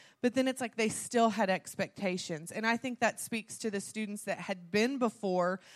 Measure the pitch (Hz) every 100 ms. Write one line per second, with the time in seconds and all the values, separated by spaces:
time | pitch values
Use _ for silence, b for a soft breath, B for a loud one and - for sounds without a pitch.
0 | b b 247 254 262 254 233 - 220 -
1 | - 240 226 208 190 185 - - 180 -
2 | 196 185 - 160 165 214 226 233 262 240
3 | 226 - - 226 - - 226 196 - 214
4 | 214 208 - 170 - 190 170 202 240 277
5 | 233 - 196 180 175 190 B